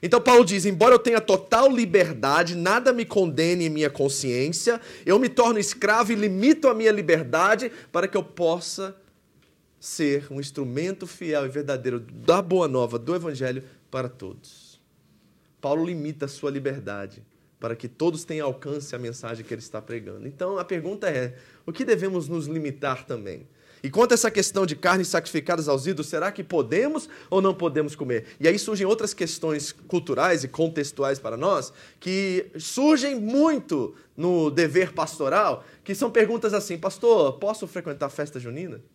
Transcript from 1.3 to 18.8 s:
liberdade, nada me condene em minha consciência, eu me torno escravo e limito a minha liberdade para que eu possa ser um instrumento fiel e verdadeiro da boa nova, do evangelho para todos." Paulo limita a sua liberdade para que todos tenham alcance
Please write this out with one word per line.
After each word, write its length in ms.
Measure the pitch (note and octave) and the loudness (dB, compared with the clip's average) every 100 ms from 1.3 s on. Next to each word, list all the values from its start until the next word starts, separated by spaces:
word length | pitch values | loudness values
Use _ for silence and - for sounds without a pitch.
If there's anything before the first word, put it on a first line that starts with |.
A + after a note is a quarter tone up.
| F#3+ - A3+ C4+ | 2 4 6 6
liberdade, 840 | B3 A3 F3 E3+ C#3 C3+ D3+ E3+ F3 | 4 4 4 4 2 2 4 2 0
nada 380 | F3 A3 B3+ | 2 2 2
me 120 | B3 A#3 | 0 0
condene 600 | G#3 F3+ C#3 E3 F3+ E3 | 0 0 2 0 2 0
em 40 | |
minha 200 | D#3 D3+ | 0 -2
consciência, 920 | C#3 C#3 C#3 C3+ B2 C#3+ E3+ - A#3 - - | 0 -2 -2 -4 -2 -2 -2 0 -2 -4 -12
eu 140 | - G3 | 0 0
me 120 | B3+ | 0
torno 280 | - A#3 A3+ | 2 2 2
escravo 540 | G3+ - G3+ G#3+ A3 | -2 -4 0 2 2
e 40 | A3+ | 0
limito 520 | G#3 F#3 A#3+ D#4+ C#4 | -2 0 4 4 4
a 80 | A3+ | 4
minha 160 | A3 | 2
liberdade 800 | G#3 D#3+ D#3+ C#3 D#3+ F#3+ G#3+ A#3+ - - | 2 2 2 2 2 2 2 -2 -10 -6
para 160 | E3+ F#3+ | -2 -2
que 80 | G3 | -2
eu 80 | |
possa 720 | E3+ - F3 F3 E3+ - F#3+ F#3+ _ _ _ _ _ _ _ _ | -6 -2 0 0 -6 -10 -10 -12 _ _ _ _ _ _ _ _
ser 460 | - - D3+ C#3 C#3+ | -14 -2 0 0 -4
um 120 | C3+ | -10
instrumento 680 | C#3 - C3+ B2+ F3 F#3+ F3 | -10 -8 -6 -4 -4 -6 -12
fiel 380 | - E3+ D3 C#3 | -12 -4 -4 -2
e 20 | |
verdadeiro 540 | C3+ D3 C3 A#2+ A#2+ | -6 -6 -4 -4 -6
da 400 | A2+ A2+ A#2 F3 | -8 -8 2 2
boa 260 | F3+ F#3 E3 | 4 2 2
nova, 320 | C3 A#2+ A#2 | 2 0 -2
do 160 | A#2 F3 | -4 -4
evangelho 480 | E3 C#3 C3 B2+ C3 - _ | -4 -6 -6 -6 -10 -20 _
para 200 | C3 B2+ | -8 -8
todos." 680 | B2 F#2+ - - - - _ _ _ _ _ _ _ _ _ | -10 -16 -16 -20 -20 -20 _ _ _ _ _ _ _ _ _
Paulo 240 | C#3 D3 E3 | -4 -2 -2
limita 400 | E3+ D3 D3+ C#3 | -4 -8 -8 -10
a 20 | |
sua 240 | - D3 | -6 -6
liberdade 720 | C#3 C3+ C#3 G2 G2+ G2 - - _ _ _ | -4 -6 -6 -10 -10 -12 -16 -20 _ _ _
para 140 | A2+ A#2 | -8 -8
que 140 | A#2+ | -10
todos 340 | _ E3 D#3+ | _ -2 -2
tenham 240 | - D#3 C#3+ | -8 -6 -4
alcance 480 | C3+ D3 D3 | -6 -8 -8